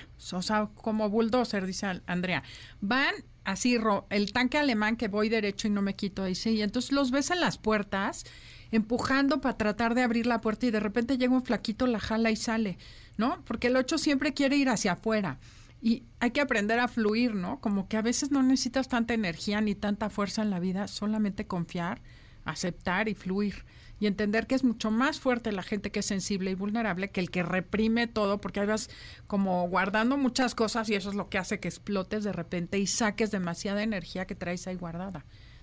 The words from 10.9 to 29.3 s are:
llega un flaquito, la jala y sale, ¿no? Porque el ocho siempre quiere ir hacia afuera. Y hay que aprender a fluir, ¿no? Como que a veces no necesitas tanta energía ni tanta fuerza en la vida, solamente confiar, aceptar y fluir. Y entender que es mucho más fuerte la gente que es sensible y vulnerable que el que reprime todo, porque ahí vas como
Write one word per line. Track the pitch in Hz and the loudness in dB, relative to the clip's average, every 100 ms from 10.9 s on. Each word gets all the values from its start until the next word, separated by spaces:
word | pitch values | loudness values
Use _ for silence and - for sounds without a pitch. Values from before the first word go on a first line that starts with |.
| 240 233 269 | 0 0 2
llega | 247 | 4
un | 254 | 4
flaquito, | 254 208 - 208 254 | 2 -2 -2 0 2
la | 220 | 2
jala | - 220 226 | 0 2 2
y | 220 | 2
sale, | - 226 208 175 - - - - | 0 0 0 -4 -12 -20 -12 -2
¿no? | 233 359 - | 0 0 -4
Porque | 226 254 | -2 2
el | 254 | 2
ocho | 254 320 | 2 2
siempre | 311 277 294 285 | 2 2 2 2
quiere | 277 285 | 4 4
ir | 262 | 4
hacia | 220 196 | 2 2
afuera. | 175 220 214 190 131 - - - - | 0 0 0 0 -4 -12 -20 -20 -2
Y | 226 226 - - | 2 2 -2 -2
hay | 240 | 0
que | 285 | 2
aprender | 277 226 208 233 | 2 2 2 2
a | 240 | 2
fluir, | 240 214 220 247 208 | 2 2 4 2 0
¿no? | 180 269 | -4 -2
Como | 226 202 185 | 0 0 0
que | 220 | 0
a | |
veces | 220 247 285 | 2 0 2
no | 277 | 4
necesitas | 254 262 247 262 254 | 4 4 2 -2 0
tanta | 247 233 | 0 0
energía | 233 196 160 - 208 | 0 0 -2 -2 0
ni | 214 202 | 0 0
tanta | 208 202 214 | -2 -2 -2
fuerza | - 202 220 | -2 -2 0
en | 214 | 0
la | 185 | 0
vida, | 185 185 202 | -2 -2 -4
solamente | - 208 214 208 196 208 | -4 -2 2 0 -2 -4
confiar, | 180 170 180 170 240 - - - - | -4 -4 -4 -4 -6 -12 -20 -20 -14
aceptar | - 156 180 - - 180 220 | -8 -4 -4 -4 -2 0 0
y | 190 | -2
fluir. | 185 190 208 - - - - - | -4 -2 -2 -4 -12 -20 -16 -2
Y | 208 | 0
entender | 196 208 220 226 | 0 0 0 2
que | 262 | 2
es | 254 | 2
mucho | 226 220 | 2 0
más | 220 277 302 | 2 2 2
fuerte | 269 240 233 | 0 0 0
la | 196 | -4
gente | 175 214 202 | -2 -4 -2
que | 208 | -2
es | 196 | -2
sensible | 196 - 202 190 | -2 -2 -2 -2
y | 185 | -2
vulnerable | 202 220 220 175 196 | -2 0 0 -2 -4
que | - | -2
el | 175 | -2
que | 180 | -2
reprime | 170 180 180 208 220 233 233 | 0 0 0 0 2 2 0
todo, | 226 202 202 | 0 0 0
porque | 196 202 | -2 -2
ahí | 202 | 0
vas | 214 - - - - | 0 -4 -12 -18 -16
como | - | -4